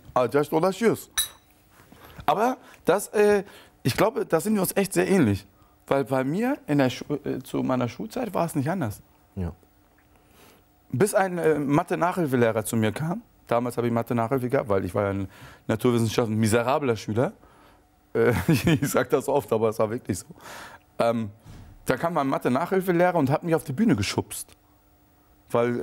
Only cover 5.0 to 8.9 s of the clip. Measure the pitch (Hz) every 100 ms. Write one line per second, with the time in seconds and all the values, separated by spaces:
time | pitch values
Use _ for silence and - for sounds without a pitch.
5 | 180 190 120 98 - _ _ _ - 139
6 | 139 135 131 170 240 294 - 147 127 -
7 | - 147 135 127 - 139 131 127 123 -
8 | 220 - 240 185 170 156 135 190 120